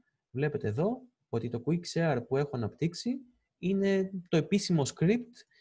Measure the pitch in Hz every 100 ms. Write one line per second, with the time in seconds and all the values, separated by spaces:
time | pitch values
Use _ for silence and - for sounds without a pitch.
0 | _ _ _ 123 151 147 113 107 190 247
1 | - _ _ 117 123 120 131 170 175 170
2 | 165 127 120 135 143 123 104 - 170 -
3 | 240 277 - _ _ _ 180 196 196 196
4 | 190 190 - 165 - 196 - 170 135 -
5 | 160 240 - - - _